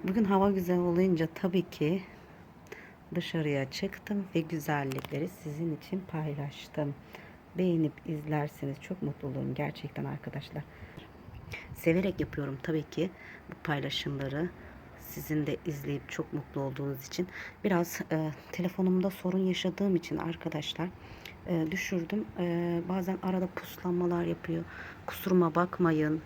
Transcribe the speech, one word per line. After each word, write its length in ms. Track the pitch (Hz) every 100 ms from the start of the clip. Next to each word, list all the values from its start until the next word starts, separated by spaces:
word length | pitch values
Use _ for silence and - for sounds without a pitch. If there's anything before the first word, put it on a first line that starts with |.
Bugün 200 | - 196
hava 280 | 196 196 202
güzel 260 | 190 175 180
olunca 500 | 175 170 190 165 160 -
tabii 340 | 190 185 170
ki 320 | - 151 190 185 - - - - - - - - - - 170
dışarıya 560 | 165 165 151 143 135
çıktım 540 | - 196 - - 208 190 170
ve 40 |
güzellikleri 880 | 156 165 147 147 139 135 - 143 175
sizin 480 | - 156 147 170 151
için 280 | - 190 185
paylaştım. 840 | 160 156 143 143 - - - 143 143 - - - - - -
Beğenip 360 | 185 170 151 - -
izlerseniz 760 | 151 151 151 147 - 139 143
çok 200 | - 185
mutlu 260 | 143 139 139
olurum 260 | 131 135
gerçekten 520 | 131 147 151 143 - 139
arkadaşlar. 580 | 143 - 143 - 151 - - - - - - - - - - - -
Severek 440 | 165 170 190 -
yapıyorum 380 | 147 - 139 135
tabii 260 | - 160 147
ki 200 | - 180 - - - -
bu 40 | -
paylaşımları. 840 | - 143 139 - - 139 135 143 175 - - - - - -
Sizin 380 | - 147 151 147
de 100 | - -
izleyip 440 | 143 143 139 -
çok 240 | - -
mutlu 280 | - - 139
olduğunuz 460 | 139 135 139 135 -
için. 200 | - 180 - - -
Biraz, 380 | 208 175 170 - -
e, 200 | 160 156 151 -
telefonumda 580 | - 175 - 185 185 190
sorun 300 | 190 185 190
yaşadığım 560 | 185 180 185 175 196 180
için 220 | - -
arkadaşlar, 680 | 165 165 165 156 151 - 175 - - - - - -
e, 200 | 170 160
düşürdüm. 540 | 185 - 185 165 208 214 -
E, 400 | 175 170 175 170 170
bazen 280 | 190 180 185
arada 240 | 190 185 185
puslanmalar 760 | - - - 180 175 175 175
yapıyor. 400 | 170 170 - 165 170 - - - -
Kusuruma 500 | - 196 185 170 160
bakmayın. 680 | 180 - 175 156 151 160